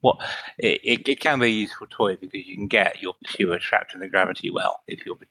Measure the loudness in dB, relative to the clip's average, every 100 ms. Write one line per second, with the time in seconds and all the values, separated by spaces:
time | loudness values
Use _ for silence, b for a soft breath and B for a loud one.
0 | 2 2 B B B B 0 2 2 0
1 | 0 0 2 2 4 2 -2 -8 -12 -2
2 | 0 0 -8 -12 -12 -8 0 4 2 0
3 | -8 -8 -8 0 0 0 2 0 0 -12
4 | -2 2 2 0 -4 -2 -2 -2 -10 -14
5 | -12 -14 -14